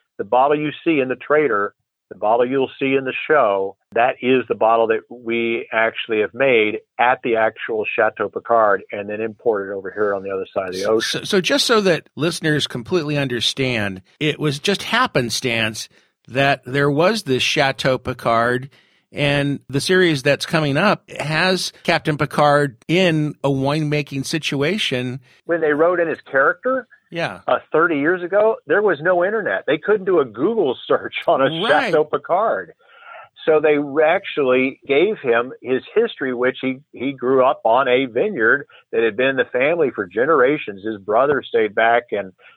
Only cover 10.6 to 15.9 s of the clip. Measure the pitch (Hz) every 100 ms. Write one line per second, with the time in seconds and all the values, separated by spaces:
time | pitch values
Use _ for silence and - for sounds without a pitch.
10.6 | 92 92 101 110 - 156 - 202 160 285
11.6 | - 220 190 156 - - 160 165 160 95
12.6 | - 127 117 180 147 147 139 120 - -
13.6 | 131 120 101 95 - - 151 - 151 139
14.6 | - 190 - 226 262 147 120 - 127 113
15.6 | 110 110 -